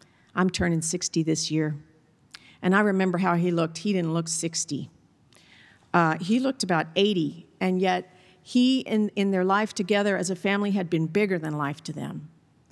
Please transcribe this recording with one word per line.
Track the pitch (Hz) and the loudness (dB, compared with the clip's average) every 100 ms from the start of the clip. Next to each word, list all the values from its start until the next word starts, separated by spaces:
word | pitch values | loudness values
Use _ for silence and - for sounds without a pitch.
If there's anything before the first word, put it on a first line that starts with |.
| _ _ _ 175 | _ _ _ -2
I'm | 185 | 0
turning | 185 180 165 | 0 0 0
sixty | 165 180 - 165 | -2 -4 -4 -2
this | 160 160 - | 0 0 -2
year. | 156 156 147 - _ _ _ _ - - - | -2 -2 -4 -12 _ _ _ _ -20 -20 -6
And | 180 196 | 2 4
I | |
remember | 208 190 185 175 | 4 2 2 2
how | 185 170 | 2 2
he | 180 | 2
looked. | 170 160 165 | 2 0 -2
He | 208 | -2
didn't | 190 165 | 0 0
look | 165 165 | -2 -4
sixty. | - 165 165 - 143 143 - _ _ _ - _ - - _ _ | -4 -6 -6 -6 -6 -8 -16 _ _ _ -20 _ -20 -20 _ _
Uh, | 175 165 160 | 2 4 2
he | 170 233 | 0 0
looked | 269 262 | 0 0
about | 190 165 156 - | 0 0 0 2
eighty, | 202 185 151 - - - | 2 2 -2 -4 -16 -4
and | 185 185 | -2 0
yet | 190 185 185 - - _ | 0 0 -4 -16 -20 _
he, | - 247 254 262 | -2 2 4 2
in, | - 220 208 - | 0 0 0 0
in | 196 | 0
their | 190 | 2
life | 185 196 214 | 2 2 0
together | - 180 202 202 185 | -2 0 2 2 0
as | 180 | -2
a | 180 | -2
family, | 196 202 202 | 0 0 0
had | 196 170 | 0 0
been | 170 160 | -2 0
bigger | 202 208 180 | 0 0 0
than | 156 151 | -4 -4
life | 143 139 | -4 -6
to | - | -10
them. | 147 139 156 151 - _ _ _ | -10 -8 -10 -14 -20 _ _ _